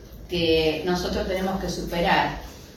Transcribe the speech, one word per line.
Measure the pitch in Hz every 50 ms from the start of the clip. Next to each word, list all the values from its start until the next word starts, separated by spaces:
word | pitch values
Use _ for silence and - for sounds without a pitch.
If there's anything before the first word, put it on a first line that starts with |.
| - - - - - -
que | 180 175 165 160 160 160 160 156 156 156 -
nosotros | 180 180 175 - - - - 160 -
tenemos | 185 190 190 190 196 190
que | 185 170
superar | - - 160 170 175 170 175 190 170 156 - - - - - - - - - - -